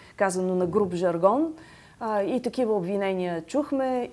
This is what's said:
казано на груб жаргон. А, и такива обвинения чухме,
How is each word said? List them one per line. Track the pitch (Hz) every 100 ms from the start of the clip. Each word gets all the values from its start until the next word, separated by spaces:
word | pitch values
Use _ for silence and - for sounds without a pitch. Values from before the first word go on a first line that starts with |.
| - -
казано | 196 185 185 185
на | 180
груб | 185 202
жаргон. | 175 180 170 185 247 330 311 - - - -
А, | 226 208
и | 202 254
такива | 247 226 226
обвинения | 214 175 202 196 185 180 170
чухме, | 165 269 294 269 262 254 240